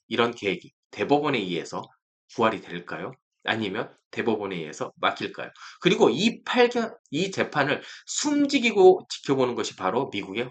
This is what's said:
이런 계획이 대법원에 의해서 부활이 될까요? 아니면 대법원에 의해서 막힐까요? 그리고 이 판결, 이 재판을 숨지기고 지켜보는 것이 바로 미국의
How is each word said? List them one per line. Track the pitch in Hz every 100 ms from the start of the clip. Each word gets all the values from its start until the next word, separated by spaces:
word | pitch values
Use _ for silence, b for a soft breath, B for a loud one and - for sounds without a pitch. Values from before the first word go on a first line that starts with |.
| -
이런 | - 120
계획이 | 113 101 90 - _ _
대법원에 | - 98 147 147 127
의해서 | 95 82 76 87 - _ _ _ _
부활이 | - 110 98
될까요? | - 87 - 82 101 135 _ _
아니면 | - 110 104 104 - - _
대법원에 | - 113 107 98 90
의해서 | 76 - 127 -
막힐까요? | 95 - 104 - - B B B
그리고 | 175 220 175
이 | 123 220 -
판결, | - 240 240 247 226 - _
이 | 147 190
재판을 | 120 - 151 143 127 B B -
숨지기고 | - 294 285 277 277 233 202 185 - -
지켜보는 | - - 131 123
것이 | 113 101 -
바로 | 95 117 139
미국의 | 101 90 101 127